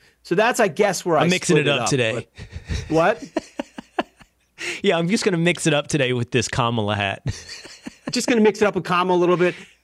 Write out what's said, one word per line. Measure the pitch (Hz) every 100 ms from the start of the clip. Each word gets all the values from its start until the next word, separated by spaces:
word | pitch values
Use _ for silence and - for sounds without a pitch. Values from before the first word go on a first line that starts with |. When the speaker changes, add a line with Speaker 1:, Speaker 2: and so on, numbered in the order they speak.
| _ _
Speaker 1:
So | - 175
that's, | 220 247
I | 208
guess, | 135 202 175 180
where | 156
Speaker 2:
I'm | 160
Speaker 1:
I |
Speaker 2:
mixing | 180 - 165
Speaker 1:
split | 147
Speaker 2:
it |
Speaker 1:
it |
Speaker 2:
up | 139
Speaker 1:
up. | 120
Speaker 2:
today. | 139 113
Speaker 1:
But, | 113 - - - - - - -
what? | 156 170 233
Speaker 2:
<laughs> | - - - - - - - - - _ - _ _ - - -
Yeah, | 196 170
I'm | 170
just | 226
gonna | 214 175
mix | 170 170 165
it | 147
up | 147
today | 156 127
with | 127 117
this | 127 110
Kamala | - 120 117 104 104
hat. | 101 98 -
<laughs> | - - - - - - - -
Speaker 1:
Just | 247 -
gonna | 240
mix | 214 214
it | 208
up |
with | 190 -
Kamala | 175 185 180
a |
little | 175 175
bit. | 180 170 - _